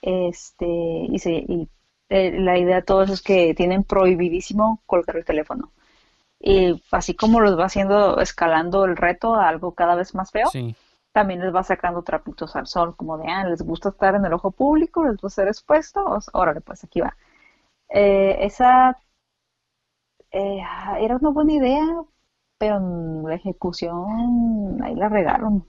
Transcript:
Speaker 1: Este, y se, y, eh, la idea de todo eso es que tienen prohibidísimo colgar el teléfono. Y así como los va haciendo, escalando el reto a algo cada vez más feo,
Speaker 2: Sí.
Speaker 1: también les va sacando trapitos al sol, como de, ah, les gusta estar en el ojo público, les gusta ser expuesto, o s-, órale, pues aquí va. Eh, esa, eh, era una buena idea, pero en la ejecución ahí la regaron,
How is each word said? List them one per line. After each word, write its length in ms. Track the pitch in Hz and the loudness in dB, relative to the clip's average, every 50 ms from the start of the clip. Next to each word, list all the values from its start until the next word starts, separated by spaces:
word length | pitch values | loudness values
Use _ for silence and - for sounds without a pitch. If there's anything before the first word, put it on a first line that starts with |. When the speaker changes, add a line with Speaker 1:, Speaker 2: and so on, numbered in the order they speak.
| - | -6
Speaker 1:
Este, 640 | 190 185 185 180 175 175 - - - _ _ 180 175 | -4 -2 -2 -2 -4 -6 -8 -14 -20 _ _ -6 -4
y 500 | 170 170 170 165 165 165 170 - - 190 | -4 -2 -4 -4 -4 -4 -4 -4 -6 -4
se, 120 | - 180 165 | -2 -2 -4
y, 340 | 160 - - 180 170 160 - _ _ _ _ _ _ _ _ | -2 -4 -4 -4 -6 -6 -8 _ _ _ _ _ _ _ _
eh, 280 | 202 196 190 185 - 180 | 0 0 2 0 0 0
la 180 | 190 185 180 180 | 0 2 2 4
idea 180 | 180 180 185 | 4 2 2
de 60 | 185 180 | 2 2
todo 200 | - 196 190 190 | 2 4 4 4
eso 100 | 196 196 | 2 0
es 80 | 185 - | -4 0
que 320 | - 196 185 175 165 160 | 2 4 4 4 4 2
tienen 300 | - 180 175 185 196 190 | 2 0 0 2 0 0
prohibidísimo 1000 | - - 196 190 185 185 170 180 175 165 185 185 - 196 208 214 220 226 - _ | 0 2 4 4 4 4 2 0 -2 -2 -4 -6 -4 0 0 2 2 0 -2 _
colgar 300 | - - 180 165 - - | 0 0 0 0 0 -4
el 80 | 165 - | -6 -4
teléfono. 480 | - 160 151 151 - - - - - _ _ _ _ _ _ _ _ _ _ _ _ _ _ | -2 -2 -2 -4 -4 -8 -10 -10 -12 _ _ _ _ _ _ _ _ _ _ _ _ _ _
Y 420 | - 196 196 190 185 180 170 - - _ - | 0 4 4 4 4 4 2 -2 -4 _ -4
así 220 | 185 175 - 175 | -4 -2 -4 -4
como 260 | - - 220 226 233 | 0 2 4 6 6
los 180 | 220 208 190 160 | 6 4 4 4
va 80 | 175 | 0
haciendo, 540 | 190 - 202 196 190 202 208 208 190 - - | 0 0 -2 0 2 4 4 4 4 4 2
escalando 640 | 185 - - - 170 165 160 160 165 175 175 196 196 | 0 -2 -2 -2 0 2 2 2 0 0 0 2 2
el 120 | 190 175 | 2 0
reto 380 | 165 - 175 175 - - 226 226 | 0 0 0 0 0 0 0 2
a 140 | 220 196 165 | 2 2 2
algo 260 | 160 165 175 180 165 | 0 0 -4 -8 -2
cada 200 | - 180 170 175 | 0 0 2 2
vez 180 | 175 185 - - | 0 -2 -4 -6
más 160 | 190 190 - | -8 -8 -6
feo, 220 | - 214 226 311 - | -4 -2 -2 -2 -2
Speaker 2:
Sí. 240 | 135 123 117 110 - _ _ _ _ _ _ _ | -4 -8 -8 -10 -12 _ _ _ _ _ _ _
Speaker 1:
también 280 | 214 208 196 185 175 | 0 0 0 -2 -4
les 140 | 175 185 170 | -6 -2 -2
va 80 | 185 190 | -2 -2
sacando 380 | - 190 - - 180 175 175 170 | -2 -4 -2 -2 -4 -4 -6 -6
trapitos 540 | - - 156 - - 285 - 165 156 - | -6 -6 -6 -6 -10 -12 -12 -12 -10 -8
al 100 | 151 139 | -10 -10
sol, 300 | - - 180 170 170 170 | -6 -4 -2 -2 -2 -4
como 220 | - 165 160 160 156 | -8 -10 -10 -10 -8
de, 100 | 160 160 | -8 -6
ah, 140 | 170 190 196 | -6 -4 -4
les 160 | 180 170 165 - | -4 -6 -6 -6
gusta 280 | - 165 160 - 202 | -8 -8 -6 -6 -8
estar 240 | 196 - - 190 190 | -4 0 0 2 2
en 100 | 202 202 | 2 0
el 80 | 180 160 | 0 -2
ojo 160 | 175 - 196 190 | -2 -4 -6 -4
público, 520 | - 254 285 302 311 330 330 - 349 330 | 0 0 2 2 2 2 0 -2 -2 -2
les 120 | 277 220 196 | -2 -2 -4
gusta 240 | - 196 - - 196 | -6 -8 -4 -2 -2
ser 60 | 196 | -2
expuesto, 560 | 214 - - - 294 311 311 - - 403 403 | -2 -4 -2 0 0 0 0 -2 -6 -6 -4
o 140 | 370 196 208 | -4 -4 -4
s-, 120 | 208 - - | -6 -6 -4
órale, 260 | - 185 170 147 160 - | -2 0 0 -2 -4 -10
pues 220 | - - - - | -14 -18 -18 -20
aquí 160 | 160 _ 170 | -8 _ -4
va. 160 | 170 - - _ _ _ _ _ _ _ _ _ _ _ _ _ _ _ | -4 -4 -6 _ _ _ _ _ _ _ _ _ _ _ _ _ _ _
Eh, 480 | - 202 202 202 196 196 196 196 196 - | 0 2 4 4 4 4 2 2 0 0
esa, 580 | - 202 - - 254 247 254 254 254 254 247 - _ _ _ _ _ _ _ _ _ _ _ _ _ _ _ _ _ _ _ _ _ _ _ _ _ _ - | -2 -4 -2 2 4 6 6 6 6 4 2 -2 _ _ _ _ _ _ _ _ _ _ _ _ _ _ _ _ _ _ _ _ _ _ _ _ _ _ -8
eh, 260 | 190 196 196 202 196 190 - - - - 196 784 659 | -6 -6 -4 -6 -8 -10 -10 -12 -12 -10 -8 -4 -2
era 160 | 220 220 240 | -2 0 0
una 140 | 254 277 302 | 0 0 0
buena 220 | 277 294 311 302 311 | 2 2 2 2 2
idea, 320 | 302 262 247 262 294 311 320 339 330 320 - _ _ _ _ _ _ _ _ _ _ | 2 2 2 2 2 0 0 -2 -4 -8 -12 _ _ _ _ _ _ _ _ _ _
pero 180 | 214 214 214 202 | -2 -2 -2 -2
en 440 | 190 180 175 170 165 160 160 156 156 | -2 -4 -4 -6 -6 -6 -8 -6 -6
la 100 | 156 160 | -6 -6
ejecución 1500 | 175 - 196 180 - - 180 175 - - 170 170 175 180 202 220 226 233 240 240 240 233 233 226 214 202 190 180 - - | -6 -6 -8 -8 -6 -6 -8 -6 -6 -8 -6 -6 -6 -6 -6 -4 -4 -2 0 0 0 0 0 -2 -2 -4 -4 -6 -6 -6
ahí 120 | - 240 | -6 -4
la 140 | 233 185 214 | -4 -2 0
regaron, 580 | 208 208 180 151 - - - 220 208 196 - | 0 0 0 2 0 0 0 0 -2 -2 -2